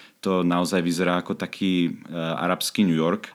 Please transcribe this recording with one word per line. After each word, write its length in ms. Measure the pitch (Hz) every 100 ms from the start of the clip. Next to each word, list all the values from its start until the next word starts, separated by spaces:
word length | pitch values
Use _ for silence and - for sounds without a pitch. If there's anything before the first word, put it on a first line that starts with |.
| - -
to 240 | 98 92
naozaj 400 | 87 87 87 92
vyzerá 400 | 87 82 90 87
ako 160 | - -
taký, 560 | 92 - 98 90 87
e, 240 | - - 85
arabský 640 | 82 73 87 90 - -
New 160 | 98 80
York. 320 | 80 104 -